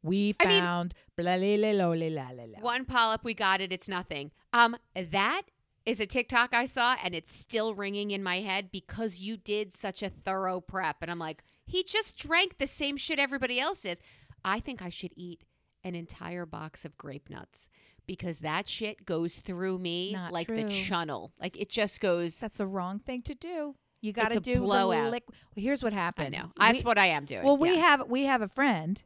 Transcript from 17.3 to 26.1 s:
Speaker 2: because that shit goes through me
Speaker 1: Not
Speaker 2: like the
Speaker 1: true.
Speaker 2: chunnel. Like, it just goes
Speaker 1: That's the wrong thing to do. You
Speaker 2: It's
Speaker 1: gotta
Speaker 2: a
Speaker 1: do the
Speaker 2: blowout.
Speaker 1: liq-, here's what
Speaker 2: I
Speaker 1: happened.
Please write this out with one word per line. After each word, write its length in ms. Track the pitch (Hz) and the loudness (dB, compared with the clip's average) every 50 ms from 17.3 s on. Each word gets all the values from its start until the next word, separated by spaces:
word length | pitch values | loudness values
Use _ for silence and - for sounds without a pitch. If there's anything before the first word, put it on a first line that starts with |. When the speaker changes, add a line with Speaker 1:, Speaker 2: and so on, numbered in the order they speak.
| - - - _ _ - - _ _ _ _ _ _ - _ | -14 -14 -14 _ _ -20 -20 _ _ _ _ _ _ -20 _
Speaker 2:
because 320 | - - - - 180 165 - | -12 -10 -6 -6 -6 -6 -6
that 300 | 160 156 151 175 202 - | -4 -2 -2 -2 -2 -4
shit 360 | - - 220 208 214 _ 185 | -6 -4 -4 -6 -6 _ -4
goes 320 | - 175 160 170 175 - | -2 0 0 0 -2 -4
through 420 | - - - 185 175 185 190 190 180 | -6 -10 -10 -6 -4 -2 -2 -2 -2
me 340 | 185 175 170 175 180 196 208 | -2 -2 -2 -2 -2 -4 -4
Speaker 1:
Not 200 | 190 175 170 175 | -6 -6 -4 -4
Speaker 2:
like 140 | 170 170 165 | -4 -4 -2
the 140 | 226 220 220 | -2 -2 -2
Speaker 1:
true. 220 | 214 202 196 190 | -2 -2 -4 -2
Speaker 2:
chunnel. 480 | 190 190 175 170 156 139 104 85 - _ _ | 0 0 0 0 -2 -4 -6 -8 -12 _ _
Like, 160 | - 143 - 87 | -8 -8 -6 -6
it 80 | 208 - | -8 -4
just 300 | - 226 208 202 - - | 0 0 0 0 -2 -2
goes 360 | - 196 175 175 175 170 165 - | 2 2 2 2 2 -2 -4 -6
Speaker 1:
That's 200 | - 214 - - | -10 -10 -4 -4
the 80 | 208 | -4
wrong 320 | 190 190 190 180 180 190 202 | -2 -2 -4 -4 -4 -6 -8
thing 240 | - - 254 254 240 | -8 -6 -8 -8 -6
to 120 | - 294 | -8 -10
do. 400 | 247 - 339 359 320 294 294 269 _ _ _ _ _ - | -8 -8 -8 -6 -4 -4 -6 -8 _ _ _ _ _ -8
You 80 | 214 | -6
Speaker 2:
It's 60 | 202 | 0
Speaker 1:
gotta 200 | 233 220 220 233 214 | 0 2 2 2 0
Speaker 2:
a 20 | |
Speaker 1:
do 140 | 175 240 247 | 0 2 2
the 60 | - | 2
Speaker 2:
blowout. 520 | 190 202 202 196 196 190 180 156 147 - - | 4 4 4 4 6 4 4 2 2 0 -2
Speaker 1:
liq-, 220 | - _ - - - - _ - | -4 _ -12 -20 -20 -20 _ -10
here's 280 | 208 196 247 285 277 254 | -4 0 0 0 2 0
what 100 | 226 208 | -2 0
Speaker 2:
I 40 | |
Speaker 1:
happened. 360 | 202 170 170 | 0 -2 -2